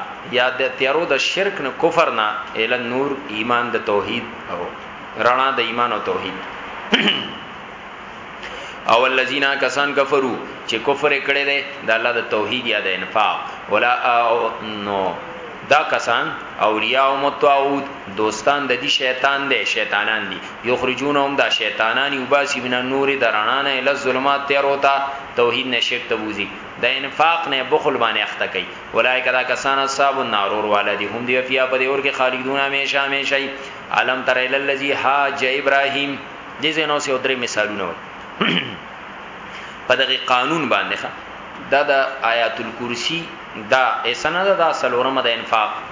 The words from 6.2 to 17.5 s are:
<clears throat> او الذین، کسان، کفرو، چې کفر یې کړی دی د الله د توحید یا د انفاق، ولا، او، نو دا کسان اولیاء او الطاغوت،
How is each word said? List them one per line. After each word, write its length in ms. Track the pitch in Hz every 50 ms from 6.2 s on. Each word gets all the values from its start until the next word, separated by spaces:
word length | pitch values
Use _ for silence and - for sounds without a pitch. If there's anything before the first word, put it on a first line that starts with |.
| 95 92 95 95 - - - - - - - - - - 202
<clears throat> 460 | 269 214 202 175 135 110 - - - - - - - - - - - - - - - - - - - - - - - - - - - - - - - - -
او 140 | 113 117 127
الذین، 400 | 131 131 131 127 123 135 143 139 139 139 135
کسان، 320 | 135 127 - 143 143 143 135
کفرو، 420 | 139 139 135 147 139 135 123 104 90 - - - - -
چې 80 | - 117 110 -
کفر 260 | 143 139 139 147 147
یې 100 | 143 135 135
کړی 160 | 139 143 143 143
دی 180 | 139 139 139 - - - - -
د 20 | 110
الله 200 | 110 113 117 120
د 180 | 117 117 107 -
توحید 380 | 117 107 104 104 120 123 117
یا 120 | 117 107 104
د 80 | 95
انفاق، 840 | 95 92 92 95 90 - 110 104 92 85 - - - - - - -
ولا، 220 | 98 107 120 123 123
او، 560 | 123 - 127 120 120 120 117 117 117 113 113 107 107
نو 380 | 110 110 107 104 101 101 101 98 95 90 85 - - - - - - - - - - -
دا 120 | 135 151 156 -
کسان 400 | 135 117 - 127 117 127 147 160 - - - - - -
اولیاء 440 | - 107 110 107 107 110 123 135 135
او 200 | 135 139 139 139
الطاغوت، 580 | 143 139 - 151 143